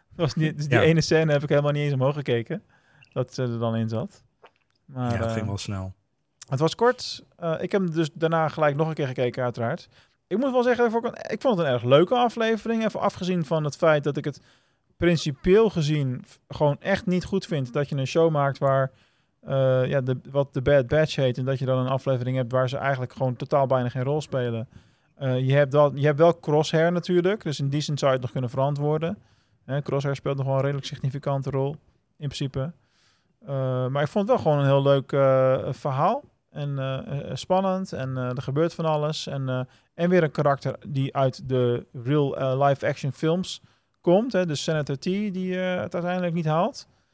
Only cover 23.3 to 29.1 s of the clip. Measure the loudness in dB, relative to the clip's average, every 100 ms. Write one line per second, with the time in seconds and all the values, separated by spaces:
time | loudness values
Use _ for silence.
23.3 | -2 0 0 2 2 0 -2 -2 -2 -2
24.3 | -4 -2 -4 -8 -14 _ _ _ -8 -2
25.3 | 0 2 4 4 4 4 4 2 6 4
26.3 | 4 2 0 2 2 2 0 0 2 2
27.3 | 0 -4 -4 -2 -2 -2 0 2 0 -2
28.3 | -4 -4 -2 -2 0 0 0 -2